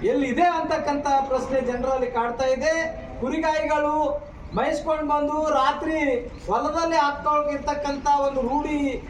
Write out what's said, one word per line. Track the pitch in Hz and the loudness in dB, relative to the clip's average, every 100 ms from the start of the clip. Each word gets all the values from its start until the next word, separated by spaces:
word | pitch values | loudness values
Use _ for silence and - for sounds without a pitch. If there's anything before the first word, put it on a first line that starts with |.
| 190 | 2
ಎಲ್ಲಿದೆ | 277 262 240 | 2 2 4
ಅಂತಕ್ಕಂಥ | 349 330 320 311 294 285 285 269 269 | 4 2 0 -2 0 -2 2 2 2
ಪ್ರಶ್ನೆ | 262 - 269 | -2 0 -2
ಜನರಲ್ಲಿ | 240 247 254 262 247 | 0 -2 -2 0 0
ಕಾಡ್ತಾ | 240 233 240 | -2 -2 0
ಇದೆ. | 262 262 311 320 320 - - - | 0 2 2 0 -2 -6 -12 -6
ಕುರಿಗಾಯಿಗಳು | 233 311 320 311 302 302 294 302 294 294 - - - - | -4 0 2 2 2 2 2 2 0 -2 -8 -16 -8 -2
ಮೇಯಿಸ್ಕೊಂಡು | 277 294 320 311 302 | 0 -2 0 -2 2
ಬಂದು | 294 294 302 311 | 2 2 0 0
ರಾತ್ರಿ | 277 277 302 320 320 285 240 - - - | 2 2 2 -2 0 0 0 -4 -12 -2
ಹೊಲದಲ್ಲಿ | 214 302 311 330 320 | -2 0 0 2 2
ಹಾಕ್ಕೊಂಡಿರ್ತಕ್ಕಂಥ | 285 285 302 294 294 285 294 294 294 277 294 285 | 2 2 0 2 2 -2 -2 -2 -2 -4 2 2
ಒಂದು | 277 269 | 2 0
ರೂಢಿ | 240 285 302 294 277 240 - | 0 0 0 0 0 -2 -8